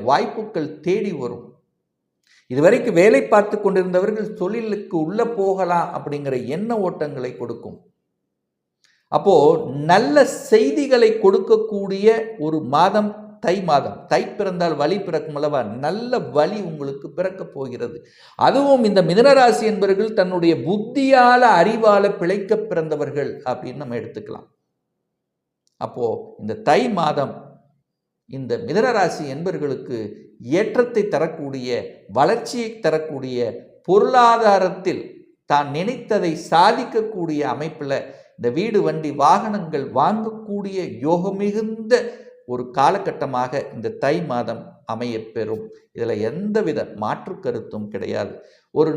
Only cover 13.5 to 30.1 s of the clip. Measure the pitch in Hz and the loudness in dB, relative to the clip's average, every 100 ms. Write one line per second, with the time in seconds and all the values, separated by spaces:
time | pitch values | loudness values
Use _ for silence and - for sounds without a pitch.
13.5 | 196 180 143 113 - - 156 220 - 190 | -2 2 0 0 -8 -2 -2 -2 -4 -4
14.5 | 180 170 147 147 196 - 156 156 147 147 | -2 -2 0 0 -2 -2 -4 -6 -4 -2
15.5 | 143 107 117 143 202 240 247 147 139 160 | -2 -4 -4 -4 -4 -4 -4 -2 0 0
16.5 | 214 180 156 139 139 - - 185 185 170 | -2 -8 -8 -8 -10 -12 -6 -6 -6 -14
17.5 | 143 131 117 117 117 - _ - - 139 | -10 -10 -8 -10 -10 -18 _ -20 0 2
18.5 | 233 285 269 214 190 165 185 277 269 247 | 4 4 4 4 4 4 6 6 8 6
19.5 | 214 220 196 190 190 220 208 185 180 165 | 4 0 0 0 2 0 0 0 2 2
20.5 | 156 131 208 214 262 269 262 247 247 247 | 2 0 -2 -2 -2 4 6 8 8 6
21.5 | 185 208 220 220 202 196 - 175 202 196 | 6 4 4 4 6 4 0 -2 -2 0
22.5 | 214 - 165 156 147 139 139 131 - 127 | -2 0 -4 -2 -4 -4 -4 -4 -6 -6
23.5 | 120 127 123 120 120 - - 104 - - | -6 -8 -12 -8 -8 -8 -12 -14 -16 -18
24.5 | _ _ _ _ _ _ _ _ _ _ | _ _ _ _ _ _ _ _ _ _
25.5 | _ _ _ - - 117 107 - - 104 | _ _ _ -12 -4 -4 -4 -8 -14 -10
26.5 | - - 202 247 190 156 147 131 - - | -6 2 2 2 0 -2 -2 -4 -8 -18
27.5 | - _ _ _ _ _ _ _ 131 127 | -20 _ _ _ _ _ _ _ -12 -6
28.5 | 117 - 165 254 226 180 - 147 135 175 | -6 -2 0 0 2 0 -2 -8 -6 -6
29.5 | 165 143 123 - 120 104 | -4 -4 -6 -8 -8 -8